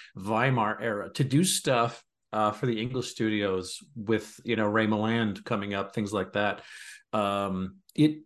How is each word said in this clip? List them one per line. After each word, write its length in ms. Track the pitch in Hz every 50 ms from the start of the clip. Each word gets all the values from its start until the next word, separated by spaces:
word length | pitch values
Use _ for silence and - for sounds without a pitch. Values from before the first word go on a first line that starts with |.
| - - -
Weimar 680 | 98 92 104 110 113 127 135 127 120 107 107 107 -
era 280 | 117 117 104 104 95 95 -
to 100 | - 135
do 200 | 104 131 151 185
stuff, 580 | 185 - - - 147 127 117 117 120 - - - _ _ _ _ - -
uh, 180 | 110 107 104
for 140 | 107 - 139
the 120 | 123 113 107
English 320 | 117 123 127 127 117 -
studios 680 | - - 113 110 107 104 101 98 92 92 90 92 - - - - -
with, 440 | 113 101 107 110 104 - - - - -
you 120 | 113 113
know, 100 | 110 107
Ray 200 | 104 107 113 110
Milland 580 | 107 110 104 110 110 117 117 113 104 95 - -
coming 280 | - 117 101 101 101
up, 220 | 98 98 98 - -
things 180 | 117 104 98
like 200 | 107 98 92 -
that. 300 | - 104 104 101 95 - - - - - - - - - _ - -
Um, 640 | 110 101 101 101 101 - 196 95 92 95 92 - - _ _ -
it, 300 | - 151 156 151 - -